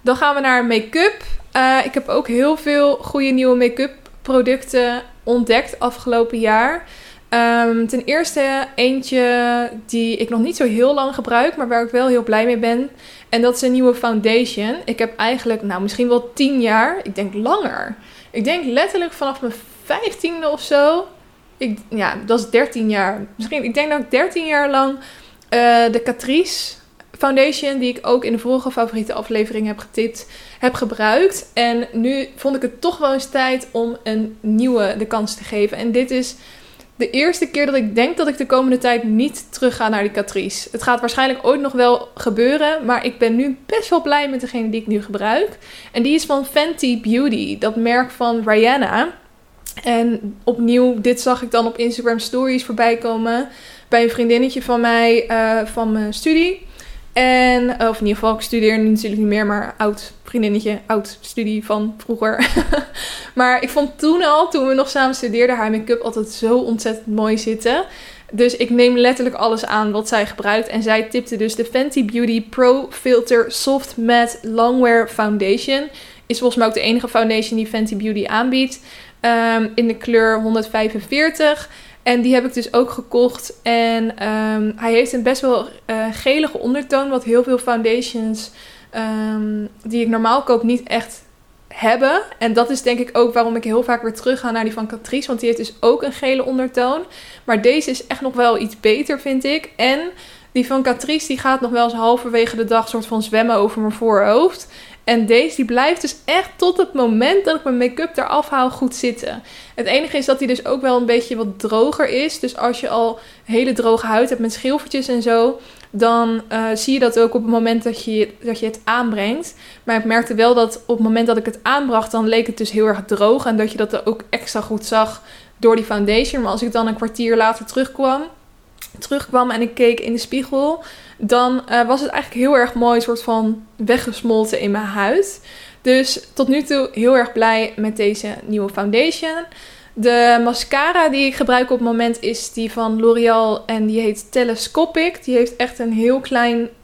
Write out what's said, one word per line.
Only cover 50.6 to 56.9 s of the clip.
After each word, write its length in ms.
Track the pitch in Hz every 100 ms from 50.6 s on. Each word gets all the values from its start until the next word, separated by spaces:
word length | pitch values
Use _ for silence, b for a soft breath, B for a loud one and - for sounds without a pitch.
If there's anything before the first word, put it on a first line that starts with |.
| 233 240 254 233
dit 200 | 220 247
zag 220 | 262 247
ik 80 | 240
dan 160 | 233 233
op 120 | 233
Instagram 400 | 240 233 233 233
stories 460 | 220 254 262 254
voorbij 320 | - 226 233 233
komen 520 | 233 226 226 233 269 B B B B
bij 140 | 233
een 80 | 233
vriendinnetje 520 | 233 233 240 262 262
van 180 | 254 240
mij, 460 | 233 233 233 233 -
eh, 400 | 226 220 226 214
van 260 | 233 220
mijn 220 | 214 208
studie. 520 | 208 320 320 349 381 B B B